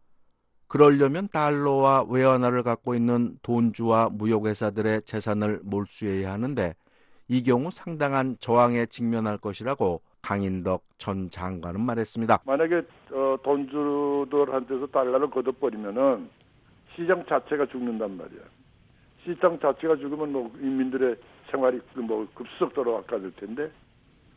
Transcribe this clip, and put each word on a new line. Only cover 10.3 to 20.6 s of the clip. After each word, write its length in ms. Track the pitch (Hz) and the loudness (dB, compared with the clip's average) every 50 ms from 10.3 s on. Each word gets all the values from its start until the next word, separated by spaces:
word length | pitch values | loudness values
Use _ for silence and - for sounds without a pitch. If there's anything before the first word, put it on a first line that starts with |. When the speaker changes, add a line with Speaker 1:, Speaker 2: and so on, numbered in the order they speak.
| 101 101 98 95 92 92 87 92 92 87 - _ _ - | -2 -2 -2 -2 -4 -2 -2 -2 -2 -4 -6 _ _ -10
Speaker 1:
전 320 | - 110 95 95 95 85 | -8 -6 -6 -6 -6 -8
장관은 500 | - 87 90 92 92 85 80 87 87 101 | -8 -10 -8 -8 -8 -8 -8 -8 -6 -4
말했습니다. 600 | 117 127 117 117 110 - - 113 113 110 110 - - | -4 -2 -2 -4 -4 -4 -6 -2 2 2 2 2 2
Speaker 2:
만약에, 360 | 135 135 143 165 165 175 170 170 - - - _ - | 0 0 2 2 2 0 -2 -2 -6 -12 -20 _ -8
어, 240 | 139 135 135 135 135 135 - | -4 -2 0 0 0 0 0
돈주들한테서 1400 | 139 143 143 139 131 143 147 147 147 143 143 147 143 143 143 139 127 143 143 143 131 131 131 123 123 135 127 139 135 | 0 0 0 -2 -4 -4 -4 -2 -2 0 0 0 0 0 -2 -2 0 0 0 2 2 0 -4 -4 -4 -6 -6 -4 -2
달러를 420 | - 139 131 127 127 131 147 139 | 0 0 2 2 2 0 0 0
걷어버리면은 960 | - 131 117 135 127 - 139 123 110 107 107 101 101 123 135 139 123 101 82 73 - _ _ _ _ _ _ _ _ _ _ _ - | -2 -2 -2 -4 -4 -2 -4 -4 -4 -4 -6 -6 -2 2 2 2 2 0 -4 -12 -18 _ _ _ _ _ _ _ _ _ _ _ -12
시장 280 | 170 170 170 185 175 160 - | -4 0 0 0 0 0 -2
자체가 380 | 156 131 - - 151 143 143 | -2 -2 -2 -2 -2 -2 -2
죽는단 500 | 139 - 127 123 120 113 110 110 101 95 | -2 -2 -4 -4 -4 -4 -4 -6 -6 -8
말이야. 240 | 87 78 - - - - - _ _ _ _ _ _ _ _ _ _ _ _ _ _ | -10 -14 -16 -18 -20 -20 -20 _ _ _ _ _ _ _ _ _ _ _ _ _ _
시장 380 | - 175 170 - - 175 170 - | -10 -10 -2 0 2 2 2 0
자체가 360 | - 143 131 - 156 160 156 | 0 -2 -2 0 0 0 0
죽으면 360 | 139 139 139 147 151 156 147 | 0 -2 -6 -6 -6 -4 -4
뭐 180 | 139 131 120 113 123 151 | -4 -4 -6 -6 -8 -6